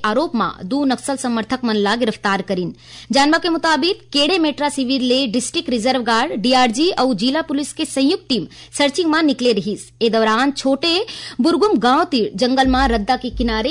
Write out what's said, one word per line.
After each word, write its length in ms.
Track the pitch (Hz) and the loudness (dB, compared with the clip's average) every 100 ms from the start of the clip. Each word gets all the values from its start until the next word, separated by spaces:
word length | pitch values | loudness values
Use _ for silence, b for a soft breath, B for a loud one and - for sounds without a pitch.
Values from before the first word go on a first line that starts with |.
आरोप 300 | 214 233 339 226 | 0 0 0 -2
मा 100 | 175 - | -4 -6
दो 200 | 185 277 | -4 -2
नक्सल 320 | 277 247 - 269 | 0 -2 -4 -4
समर्थक 480 | 247 226 220 254 | -4 -4 -4 -4
मन 100 | 233 214 | -2 0
ला 180 | 202 233 | 0 0
गिरफ्तार 460 | 240 - 202 196 | -2 -2 -2 -2
करीन। 300 | 185 185 175 - B B B | -2 -4 -4 -10 B B B
जानवा 280 | 277 294 330 | 2 4 2
के 100 | 349 | 0
मुताबिक 520 | 330 320 302 359 - - | 0 0 2 0 -2 -4
केड़े 260 | 285 294 370 | 0 2 2
मेट्रा 300 | 311 285 285 | 0 0 -4
शिविर 320 | 285 247 269 | -2 -2 0
ले 260 | 254 262 262 | 2 0 0
डिस्ट्रिक्ट 440 | 240 - 330 339 | -2 -4 -6 -4
रिजर्व 320 | 240 240 254 | -2 0 0
गार्ड, 300 | 233 226 302 | 0 0 0
डीआरजी 560 | 247 233 254 254 220 349 | -2 2 4 2 2 0
और 220 | - 262 | 2 0
जिला 280 | 190 247 311 | 0 0 0
पुलिस 300 | 320 277 285 | -2 -4 -4
के 120 | - | -6
संयुक्त 400 | 311 269 277 392 - | -4 0 2 0 -2
टीम 180 | 233 135 B B - | -6 -6 B B -2
सर्चिंग 320 | 285 320 330 | 0 2 0
मा 100 | 311 | 2
निकले 300 | 302 247 247 | 2 2 2
रहीस। 380 | 202 185 185 - - | 0 -2 -8 -10 -2
ए 60 | 226 | 0
दौरान 420 | 226 220 220 277 | 2 2 2 0
छोटे 480 | 277 269 269 330 349 - B B B | 0 0 0 0 0 -2 B B B
बुरगुम 360 | 294 339 427 285 | 2 4 2 4
गांव 260 | 233 285 | 4 2
तीर 260 | 359 247 190 | 2 0 -2
जंगल 320 | 190 247 262 262 | 0 0 2 2
मा 200 | 254 269 | 2 2
रद्दा 300 | 233 202 247 | 0 0 -2
के 140 | 247 | -2
किनारे 400 | - 233 220 254 | -2 -2 0 -2